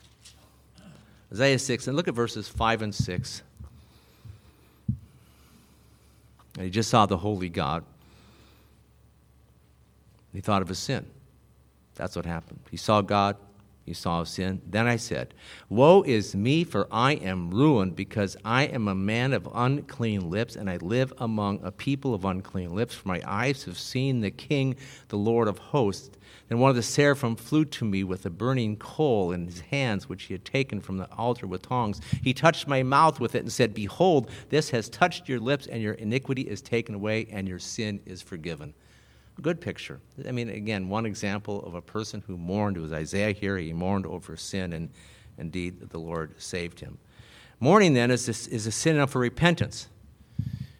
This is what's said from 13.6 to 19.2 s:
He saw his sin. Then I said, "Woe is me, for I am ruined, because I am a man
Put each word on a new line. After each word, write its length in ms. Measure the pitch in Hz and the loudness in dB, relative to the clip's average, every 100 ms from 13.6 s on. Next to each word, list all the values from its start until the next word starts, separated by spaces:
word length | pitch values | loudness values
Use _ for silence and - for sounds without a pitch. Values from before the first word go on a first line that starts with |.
| - _ - | -20 _ -14
He 60 | |
saw 280 | 82 92 85 | -8 -4 -2
his 100 | 82 | -4
sin. 320 | - 92 95 - | -4 -4 -4 -2
Then 200 | 98 117 | 0 2
I 100 | 117 | 0
said, 380 | - 64 127 - - - - | -2 -6 -6 -12 -20 -20 -2
"Woe 340 | 101 143 196 | 8 10 10
is 320 | 165 113 101 | 8 2 2
me, 300 | 98 110 156 | 0 2 2
for 240 | 175 101 98 | 2 0 0
I 240 | 107 127 | 2 2
am 360 | 151 92 92 85 | 2 -2 -4 -2
ruined, 460 | 95 151 127 95 85 | 4 6 6 2 -2
because 380 | 98 110 98 - | -4 -2 -2 -4
I 200 | 110 120 | -2 0
am 260 | 151 131 104 | 2 0 -2
a 60 | |
man 400 | 95 98 113 | 0 0 0